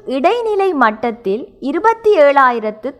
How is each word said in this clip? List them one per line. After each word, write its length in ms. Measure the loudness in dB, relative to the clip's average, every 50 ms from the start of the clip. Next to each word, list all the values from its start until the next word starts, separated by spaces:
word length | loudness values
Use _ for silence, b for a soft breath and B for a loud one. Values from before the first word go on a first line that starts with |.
| -10
இடைநிலை 680 | -8 -6 0 0 0 0 0 -4 -4 -2 -2 -2 -2
மட்டத்தில் 840 | 0 2 0 0 0 -2 -6 -6 -6 -6 -6 -4 -4 -4 -6 -12 _ -10
இருபத்தி 580 | -8 -6 -6 -2 -2 -2 -2 0 0 0 4 4
ஏழாயிரத்து 720 | 4 4 4 4 2 2 2 -2 -6 -8 -8 -8 -12 -12 -8